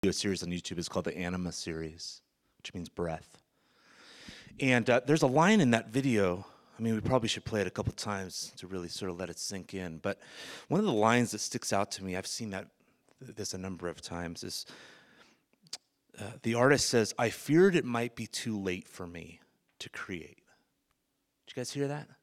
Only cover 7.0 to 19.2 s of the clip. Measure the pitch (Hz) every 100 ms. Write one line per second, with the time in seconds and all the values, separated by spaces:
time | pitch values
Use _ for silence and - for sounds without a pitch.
7 | 101 131 110 - - 110 92 - 101 -
8 | - 98 95 - - - 90 92 87 -
9 | 95 87 90 85 - 101 87 98 90 80
10 | 98 98 - - - - - 165 214 117
11 | 107 120 117 104 - 117 - 98 101 -
12 | 95 92 95 - 113 95 - _ _ _
13 | _ _ 131 113 101 92 95 87 87 80
14 | - 87 85 85 98 - - - - -
15 | _ _ - _ _ _ _ - _ _
16 | _ - 101 - 117 117 127 139 - 120
17 | 107 - 120 - - 156 190 175 123 117
18 | 120 - 110 - 123 107 95 92 - -
19 | 87 85